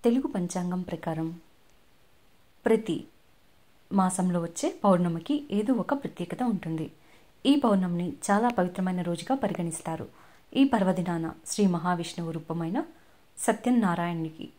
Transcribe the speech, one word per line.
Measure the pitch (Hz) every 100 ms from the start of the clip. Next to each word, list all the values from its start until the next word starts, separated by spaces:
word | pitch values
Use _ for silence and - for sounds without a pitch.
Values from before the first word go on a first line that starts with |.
తెలుగు | 233 247 277
పంచాంగం | 208 175 185 180 180
ప్రకారం | 175 165 170 160 165 170 _ _ _ _ _ _ _ _ _ _ _ _ 214
ప్రతి | 220 220 165 - _ _ _ _ _ _ _ _
మాసంలో | 196 185 185 185 175
వచ్చే | 170 - 320 -
పౌర్ణమికి | 208 180 175 170 170 294 285
ఏదో | 202 214
ఒక | 262 180
ప్రత్యేకత | 277 - - 175 -
ఉంటుంది. | 247 196 165 160 156 - - - _ _ 254
ఈ | 285
పౌర్ణమిని | 254 196 185 170 175 - -
చాలా | 202 240
పవిత్రమైన | 233 180 180 185 180
రోజుగా | 175 170 - 269
పరిగణిస్తారు. | 220 180 170 156 - 160 - - - - _ -
ఈ |
పర్వదినాన | 277 - 190 175 180 170 165 - -
శ్రీ | - 202
మహావిష్ణువు | 175 175 175 165 - 165
రూపమైన | 160 156 165 165 226 - - _ _ _ -
సత్యనారాయణునికి | - 220 247 247 202 170 175 170 160 156 -